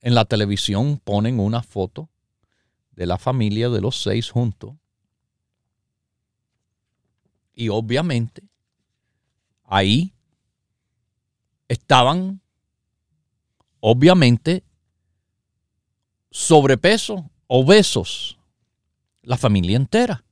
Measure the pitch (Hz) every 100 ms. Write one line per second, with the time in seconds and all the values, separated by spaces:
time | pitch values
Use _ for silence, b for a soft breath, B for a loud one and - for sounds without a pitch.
0 | 120 120 110 107 104 101 - 101 139 147
1 | - 104 107 123 101 113 117 - 92 -
2 | 160 _ _ _ _ _ _ _ _ -
3 | 87 92 - 131 107 104 120 113 95 -
4 | - 104 117 120 120 - - 151 _ _
5 | _ _ _ _ _ _ _ _ _ _
6 | _ _ _ _ _ _ _ _ _ _
7 | _ _ _ _ _ - 113 104 110 123
8 | 170 123 117 - _ _ _ _ _ _
9 | _ _ _ _ _ _ _ 98 98 113
10 | 185 _ _ _ _ _ _ _ _ _
11 | _ _ _ _ _ _ _ 120 _ 127
12 | 123 165 185 190 _ _ _ _ _ _
13 | _ _ _ _ _ _ _ _ 110 120
14 | 147 180 131 120 - 180 _ _ _ _
15 | _ _ _ _ _ _ _ _ _ _
16 | _ _ _ - - 160 135 131 175 220
17 | - 202 151 _ _ 127 131 208 202 -
18 | 95 - - - _ _ _ _ _ _
19 | _ _ - 117 123 101 87 113 135 214
20 | 247 165 _